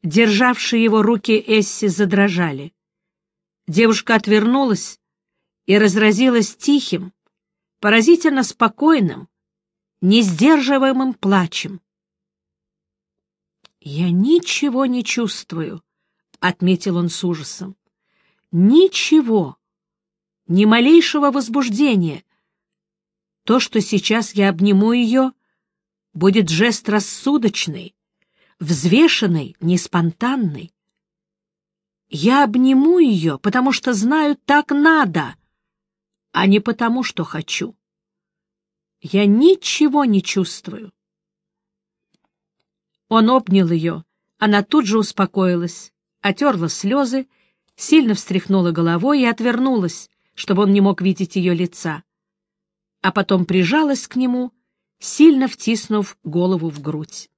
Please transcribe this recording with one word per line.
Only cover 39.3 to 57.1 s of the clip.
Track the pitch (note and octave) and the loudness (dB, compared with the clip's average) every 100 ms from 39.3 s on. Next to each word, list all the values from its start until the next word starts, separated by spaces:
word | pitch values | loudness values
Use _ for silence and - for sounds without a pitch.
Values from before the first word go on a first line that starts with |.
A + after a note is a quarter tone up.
| G#3+ D#4+ F#4+ - - D4+ D4 C4+ | 4 4 2 -2 -2 0 2 0
не | G3+ | 0
чувствую». | - G3 F3+ - - G#3+ G#3 _ _ _ _ _ _ _ _ _ _ _ _ _ _ _ _ _ _ _ _ _ _ | -2 -4 -4 -8 -16 -18 -20 _ _ _ _ _ _ _ _ _ _ _ _ _ _ _ _ _ _ _ _ _ _
Он | A3+ A3 | 2 2
обнял | B3+ G#3 F#3+ E3+ | 2 2 0 2
ее, | E3+ E3 D#3+ - _ _ _ | -2 -4 -8 -16 _ _ _
она | G#3+ G#3 | 0 0
тут | G3+ D4+ G#3+ | 2 0 0
же | A3 | -2
успокоилась, | G3+ - F#3+ - F#3 F3 E3+ - - _ _ _ | -2 -4 -4 0 0 -2 -4 -12 -20 _ _ _
отерла | G3+ G3 C#4+ G3 E3 | -6 -2 -2 -2 -6
слезы, | - G3 C4+ C4 C4+ C4 _ _ _ _ _ | -6 -4 -2 -2 -6 -8 _ _ _ _ _
сильно | - D#4 A#3+ G3+ | 2 2 2 -4
встряхнула | - F#3 - G3 F3 | -4 -6 -2 0 0
головой | E3 E3+ E3+ A#3+ D4 | 0 -2 0 0 0
и | A#3+ | 0
отвернулась, | A3+ A#3 A#3+ C4 B3 F3+ - - _ _ | -2 -4 -2 -2 0 -2 -6 -20 _ _
чтобы | - - F#3+ | -20 -4 0
он | G#3 | 2
не | G3+ | 4
мог | G3 G3 | 2 0
видеть | F#3 E3+ F#3 F#3+ | -2 -2 -6 -4
ее | F3+ | -2
лица, | E3+ F3+ - E3+ D#3 _ _ _ _ _ _ _ _ _ _ | -2 -4 -6 -10 -10 _ _ _ _ _ _ _ _ _ _
а | F#3+ | -4
потом | G3+ F#3+ F#3+ F3 | -2 -2 -2 0
прижалась | F#3 F3 D4 D4+ C4 - | 0 0 0 0 -4 -6
к | B3+ | -4
нему, | B3+ B3 B3 _ _ _ _ _ | -2 -4 -6 _ _ _ _ _
сильно | - - D#4 C4+ C4 | -14 4 6 6 0
втиснув | - - A3+ - G#3+ F#3+ - | -4 -4 -4 -2 -4 -4 -10
голову | - D#3+ F3+ F#3 E3 | -8 -2 -2 -2 -4
в | D3 | -8
грудь. | C#3+ D#3 D3+ | -10 -10 -12